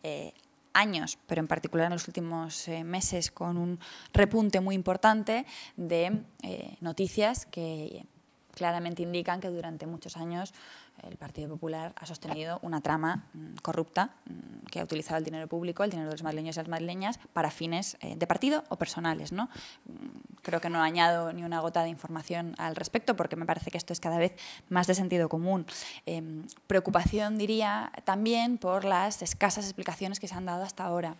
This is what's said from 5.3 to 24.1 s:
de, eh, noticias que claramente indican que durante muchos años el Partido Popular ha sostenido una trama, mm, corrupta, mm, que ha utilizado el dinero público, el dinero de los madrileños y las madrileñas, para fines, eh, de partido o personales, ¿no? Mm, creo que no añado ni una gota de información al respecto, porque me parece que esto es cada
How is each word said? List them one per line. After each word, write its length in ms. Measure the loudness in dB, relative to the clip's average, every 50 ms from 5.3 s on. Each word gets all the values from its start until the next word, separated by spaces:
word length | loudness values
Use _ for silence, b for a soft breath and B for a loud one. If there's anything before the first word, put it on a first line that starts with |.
| 0 0 -2 B B B B B B
de, 480 | -6 -2 2 2 4 4 4 2 0 -2 -6 -14 -12
eh, 360 | -10 -10 -8 -8 -10 -12 -10 -8
noticias 680 | -6 -4 -2 0 0 0 2 2 2 2 2 0 -4
que 600 | -8 -8 -6 -6 -6 -6 -6 -8 -8 -10 -12 -16 -18 _ _ _ _ _ _ _ _ -6
claramente 480 | -2 0 0 2 0 -2 -2 -2 -4
indican 400 | -2 -2 -2 -2 0 0 -2 -2
que 80 | -2 -4
durante 380 | -4 -4 -6 -6 -8 -8 -8
muchos 280 | -8 -8 -8 -10 -10 -10
años 380 | -8 -6 -4 -4 -4 -6 -6 -10 B B B B B B B B -18
el 160 | -16 -14 -14
Partido 320 | -12 -12 -12 -10 -10 -8 -8
Popular 440 | -8 -6 -6 -6 -4 -4 -6 -8 -10
ha 100 | -12 -12
sostenido 540 | -12 -12 -10 -8 -8 -6 -6 -4 -6 -6 -6
una 200 | -4 -4 -4 -2
trama, 460 | 0 2 2 2 2 0 0 -2 -4 -10 -14
mm, 220 | -14 -14 -12 -12 -8
corrupta, 500 | -4 -2 -2 -2 -2 0 2 0 0 0 -2 -12 -16
mm, 420 | -14 -14 -14 -14 -14 -16 -16 -14
que 120 | -10 -6 -6
ha 40 | -4
utilizado 340 | -4 -4 -4 -2 -2 -2
el 60 | -2 -2
dinero 240 | -2 -6 -8 -6
público, 360 | -4 -4 -4 -2 -2 0 0 0
el 60 | 0
dinero 200 | 0 -2 -4 -4
de 40 | -6
los 100 | -6 -4
madrileños 320 | -4 -4 -4 -4 -4 -6
y 40 | -6
las 80 | -6
madrileñas, 520 | -4 -4 -4 -4 -4 -4 -4 -4 -4 -4 -6 -8 -4 0
para 180 | 0 0 0
fines, 460 | 0 -2 -2 -2 0 0 -2 -2 -6 -6
eh, 160 | -8 -6 -4
de 120 | 0 2
partido 360 | 2 2 4 4 2 2 2 0 -2
o 80 | -2
personales, 540 | -2 -2 -2 -2 -2 0 0 0 -2 -4 -4
¿no? 180 | -4 -4 -4 -4 B B B B B B B
Mm, 560 | -16 -14 -12 -12 -14 -14 -14 -18 -20 -20 -12 -6
creo 180 | -2 -2 0
que 80 | 0 0
no 120 | 2 4
añado 520 | 4 4 6 8 8 8 6 4 2 0 -4
ni 100 | -4 -4
una 160 | -2 -2 0
gota 240 | 0 2 2 2 2
de 60 | 0
información 680 | -2 -6 -8 -8 -8 -6 -6 -4 -4 -4 -4 -6 -6
al 180 | -6 -4 -4 -4
respecto, 400 | -4 -4 -2 -2 0 2 2 2
porque 200 | 2 2 0 -2
me 100 | -2 0
parece 260 | 0 0 0 -2 -6
que 60 | -6
esto 140 | -6 -6 -6
es 80 | -6 -4
cada 180 | -2 0